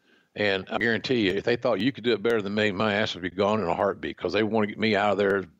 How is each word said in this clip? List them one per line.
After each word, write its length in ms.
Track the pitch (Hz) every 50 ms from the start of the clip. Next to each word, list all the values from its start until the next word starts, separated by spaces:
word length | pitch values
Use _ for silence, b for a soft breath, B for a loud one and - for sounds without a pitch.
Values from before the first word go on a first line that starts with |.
| b b b b b b -
And 340 | - 104 101 98 95 92 -
I 60 | 113
guarantee 440 | - - 120 113 101 - - 131 120
you, 120 | 104 92
if 120 | 95 101 -
they 120 | 120 120
thought 240 | 117 - 123 113 95
you 120 | 104 139
could 120 | 131 - 104
do 80 | 120
it 100 | 113 101
better 200 | 98 117 117 110
than 120 | 98 101 101
me, 160 | 110 107 107
my 220 | 92 104 110 107
ass 220 | 101 104 107 107 -
would 80 | 87
be 80 | 87 87
gone 320 | 85 90 101 101 107 110
in 60 | 98 85
a 60 | 85
heartbeat 440 | 87 101 98 85 73 76 76 - -
'cause 160 | - 87 80
they 80 | 104
want 220 | 110 104 107 113 107
to 20 |
get 120 | 101 - -
me 160 | 107 110 107
out 180 | 98 104 104
of 40 | 98
there 280 | 92 101 98 101 98 90 80 -